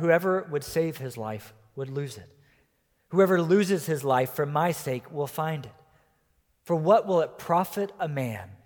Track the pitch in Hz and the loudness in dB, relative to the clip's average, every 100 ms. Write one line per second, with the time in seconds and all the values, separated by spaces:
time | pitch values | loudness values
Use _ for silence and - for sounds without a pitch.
0 | 165 170 185 185 165 147 - 165 165 147 | 4 4 4 -2 -2 -8 -4 -2 -2 -4
1 | 131 117 110 110 - - _ 139 135 139 | -10 -10 -8 -10 -12 -20 _ -12 -8 -8
2 | 139 107 82 _ _ _ _ _ _ _ | -8 -12 -20 _ _ _ _ _ _ _
3 | - 175 190 180 160 196 190 185 147 147 | -2 4 6 4 4 4 4 0 0 -2
4 | 139 127 131 - 143 151 175 160 139 127 | 2 2 2 -2 -2 0 0 -2 -4 -6
5 | - 151 139 - 156 156 123 - _ _ | -6 -6 -6 -4 -4 -6 -10 -18 _ _
6 | _ _ _ _ _ _ - 165 160 214 | _ _ _ _ _ _ -2 0 4 4
7 | 196 175 156 - - 170 190 202 196 - | 4 0 0 -4 0 0 0 -4 -6 -6
8 | 165 139 123 104 95 95 | -6 -4 -6 -8 -12 -20